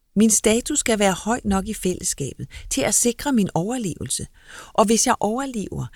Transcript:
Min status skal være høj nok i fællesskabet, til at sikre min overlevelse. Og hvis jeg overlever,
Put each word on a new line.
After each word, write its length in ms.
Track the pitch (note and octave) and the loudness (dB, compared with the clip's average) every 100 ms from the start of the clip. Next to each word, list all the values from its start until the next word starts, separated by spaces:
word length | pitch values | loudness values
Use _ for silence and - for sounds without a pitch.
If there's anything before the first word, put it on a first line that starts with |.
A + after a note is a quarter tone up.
| _ G3 | _ 2
Min 140 | A3 | 4
status 480 | - A3 A3+ - C#4+ | 4 2 2 0 -2
skal 200 | - G#3+ | 0 2
være 140 | G3 | 2
høj 280 | F3+ G#3 A#3+ | 2 -2 -2
nok 240 | G#3 F#3+ G3 | 0 -2 -2
i 60 | |
fællesskabet, 760 | G#3 F#3 F3 - - C3+ - C3+ - - | -4 -4 -4 -6 -6 -6 -8 -14 -14 -6
til 100 | - | -2
at 140 | - | 0
sikre 380 | - A#3+ A3+ D4 | 2 2 0 0
min 160 | B3 F#3 | 2 2
overlevelse. 720 | D#3+ F#3+ B3+ G3 - C3+ - - _ - - - | 0 -2 -4 -6 -6 -6 -6 -8 _ -20 -20 -8
Og 120 | - | 0
hvis 220 | G#3+ A3+ B3+ | 4 4 4
jeg 80 | - | 0
overlever, 680 | G#3 A#3+ C#4 A#3 F3+ - B2+ | 0 -2 -4 -6 -6 -8 -8